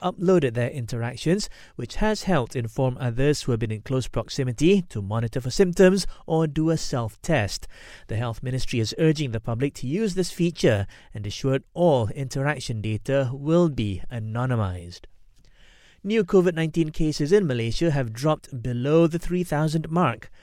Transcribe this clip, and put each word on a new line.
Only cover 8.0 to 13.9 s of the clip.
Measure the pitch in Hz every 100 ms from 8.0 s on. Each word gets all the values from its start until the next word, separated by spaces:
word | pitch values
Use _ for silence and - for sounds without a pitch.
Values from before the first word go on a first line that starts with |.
| -
The | 110
Health | 120 110
Ministry | 127 127 - -
is | 110 -
urging | 160 151 139
the | 110
public | - 117 139
to | - 123
use | 175 226
this | 180 180
feature | - 170 170 160 104 101 - -
and | -
assured | 98 - 135 131 -
all | - 175 131 110
interaction | - 135 139 139 147 - 113
data | 107 107 - 135 127
will | 139 143 165 175
be | 131 107